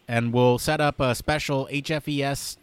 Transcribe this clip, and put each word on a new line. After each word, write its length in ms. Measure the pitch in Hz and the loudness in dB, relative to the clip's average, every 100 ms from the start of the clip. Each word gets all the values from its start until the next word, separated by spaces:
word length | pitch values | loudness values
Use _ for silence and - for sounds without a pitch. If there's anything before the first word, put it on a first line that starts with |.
| - | -4
and 260 | 117 117 | -2 2
we'll 240 | 120 123 123 | 4 6 4
set 240 | - 151 | 2 2
up 180 | 147 - | 0 0
a 140 | 131 | 0
special 540 | 117 - 151 - 139 135 | 0 -2 -2 -2 -2 -2
H 220 | 143 139 | -6 -4
F 160 | 156 151 | -4 -2
E 160 | 143 | -2
S 340 | 139 143 - - | -2 -4 -8 -12